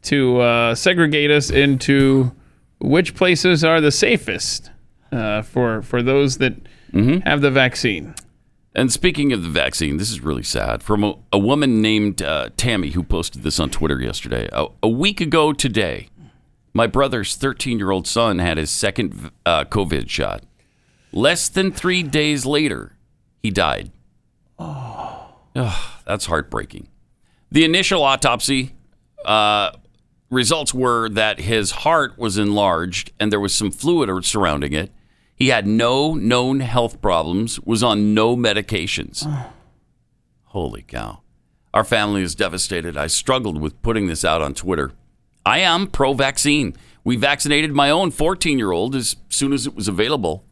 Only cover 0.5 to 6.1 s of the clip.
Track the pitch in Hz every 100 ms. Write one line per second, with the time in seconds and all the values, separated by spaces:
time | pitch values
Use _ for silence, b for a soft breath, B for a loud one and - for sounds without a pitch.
0.5 | 117 117 117 - 180 160 147 147 147 135
1.5 | 135 143 131 - 139 135 135 127 - b
2.5 | b b _ - 151 180 - 180 170 180
3.5 | 165 160 165 151 - 214 240 - 92 -
4.5 | - - - - _ _ 127 110 107 107
5.5 | - 120 110 - 123 120